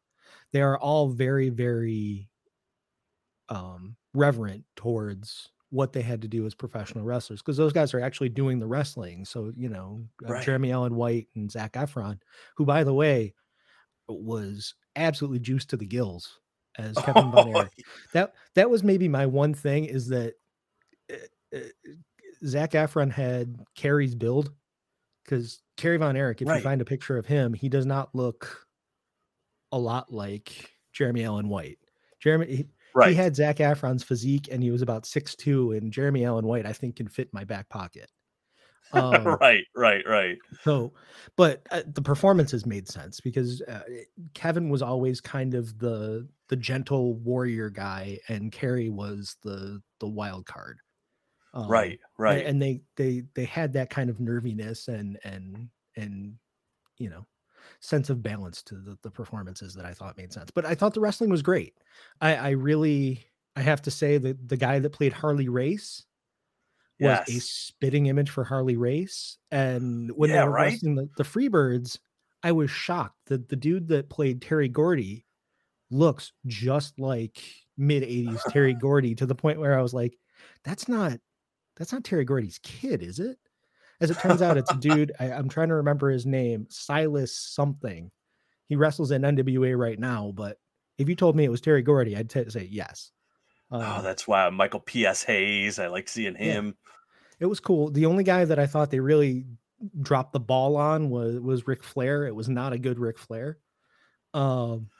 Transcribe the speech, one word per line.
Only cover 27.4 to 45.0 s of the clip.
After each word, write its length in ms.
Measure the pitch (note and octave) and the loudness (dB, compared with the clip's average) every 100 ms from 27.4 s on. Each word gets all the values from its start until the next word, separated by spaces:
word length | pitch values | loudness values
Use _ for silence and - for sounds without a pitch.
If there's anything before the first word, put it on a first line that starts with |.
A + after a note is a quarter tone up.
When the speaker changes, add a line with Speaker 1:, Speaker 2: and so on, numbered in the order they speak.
| B2 | 2
Speaker 1:
he 140 | A2+ C3+ | -2 -2
does 160 | C3+ C3 | 0 0
not 300 | C#3 C3+ B2+ | -2 -4 -4
look 520 | B2 A2+ - - _ _ _ _ _ _ _ _ _ _ _ | -4 -6 -12 -16 _ _ _ _ _ _ _ _ _ _ _
a 80 | C3 | -4
lot 340 | A#2+ B2 - | -2 -4 -6
like 580 | A2+ G2+ G#2 - - - _ _ | -10 -10 -10 -14 -20 -20 _ _
Jeremy 320 | - C3 A#2+ A2+ | -2 -2 0 -2
Allen 240 | G#2 G#2 | -4 -4
White. 300 | G2 D2+ - _ _ _ _ | -4 -8 -16 _ _ _ _
Jeremy, 360 | D3+ D#3+ E3 C3 | 2 2 2 -4
he, 140 | C#3+ _ _ B2+ | -6 _ _ 8
he 160 | B2 | 8
Speaker 2:
Right. 0 | |
Speaker 1:
had 220 | F3 F#3 C#3 | 8 4 4
Zac 220 | D3 D3 | 2 4
Efron's 460 | D3 D3 C3+ B2+ | 2 2 0 -4
physique, 440 | - A#2+ B2 C#3+ C#3+ | -2 -4 0 -2 -2
and 120 | B2+ | -2
he 80 | B2 | 0
was 100 | A#2+ | 2
about 240 | B2 A2+ - | 2 0 -2
six 300 | D3+ D3 - | -6 -6 -4
two, 360 | D3 C#3 A#2+ | 0 2 2
and 180 | G#2+ A2 | 0 -4
Jeremy 340 | A#2+ C#3+ C#3 A#2+ | -2 0 2 2
Allen 200 | A2+ A2 | 0 0
White, 200 | A#2+ G#2 | 0 -2
I 80 | |
think, 220 | A2 B2 A#2 | -6 -8 -8
can 140 | G#2 | -8
fit 180 | - G2+ | -6 -8
in 40 | |
my 100 | G2+ | -8
back 260 | G2 G2+ G2 | -8 -10 -10
pocket. 400 | F#2 F2+ - - _ _ _ _ _ _ _ _ | -12 -12 -14 -20 _ _ _ _ _ _ _ _
Speaker 2:
<laughs> 0 | |
Speaker 1:
Um, 500 | - B2+ A#2+ A2 D#3 | 2 6 6 4 6
Speaker 2:
Right, 240 | C3+ G#2+ - - | 8 8 4 4
right, 280 | A#2 G2+ - | 4 4 4
right. 300 | G#2+ F#2 F2+ - - | 2 2 -2 -12 -4
Speaker 1:
so, 300 | D3+ C#3+ A#2+ - - - - - | 0 0 -2 -8 -20 -20 -4 4
but, 320 | E3+ B2+ - | 6 4 -4
uh, 120 | F3 - | -6 -4
the 160 | D3 | -4
performances 640 | C#3 C#3+ G3 F#3 C#3+ B2 A#2 | -2 4 6 6 4 0 -4
made 220 | G2+ F#2+ | -6 -8
sense 320 | - D2+ - | -12 -14 -12
because, 420 | B2+ B2+ B2 B2 | -6 -4 -4 -4
uh, 200 | - A2 A2+ A#2+ - - E3 | -10 -14 -14 -16 -18 -20 -20
Kevin 360 | - E3 E3 E3 | -6 -2 -2 0
was 120 | C#3 | 0
always 380 | B2 C3 | 0 0